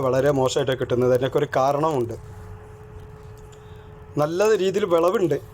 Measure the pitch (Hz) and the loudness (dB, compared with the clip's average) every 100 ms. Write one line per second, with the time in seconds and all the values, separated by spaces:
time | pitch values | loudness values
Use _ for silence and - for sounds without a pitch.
0 | 131 131 139 139 131 151 135 131 127 120 | 2 2 2 2 2 2 0 0 0 2
1 | 123 123 127 147 143 - 135 143 160 143 | 4 2 2 0 0 2 2 2 2 0
2 | 113 107 - - - - - - - - | -2 -6 -14 -18 -16 -18 -18 -20 -18 -18
3 | - - - - - - - - - - | -18 -18 -18 -18 -20 -20 -20 -20 -20 -20
4 | - - 151 175 208 214 190 190 196 170 | -8 -2 0 2 4 4 2 0 2 4
5 | 170 214 175 143 - | 4 4 2 0 -4